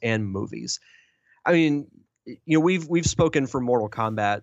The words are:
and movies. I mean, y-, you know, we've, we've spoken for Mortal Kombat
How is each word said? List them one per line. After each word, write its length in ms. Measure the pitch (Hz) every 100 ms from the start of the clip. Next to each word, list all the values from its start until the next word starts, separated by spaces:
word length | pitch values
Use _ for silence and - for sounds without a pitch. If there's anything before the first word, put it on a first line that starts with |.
and 240 | 120 110 104
movies. 540 | 98 104 107 117 - _ _ _ _ _ _ -
I 60 |
mean, 340 | 170 156 147 - - _ _ -
y-, 100 | 123
you 140 | - 156
know, 40 |
we've, 240 | 165 185 156
we've 200 | 170 156
spoken 400 | - 160 156 131
for 120 | 135
Mortal 300 | 123 123 107
Kombat 540 | 117 110 107 104 104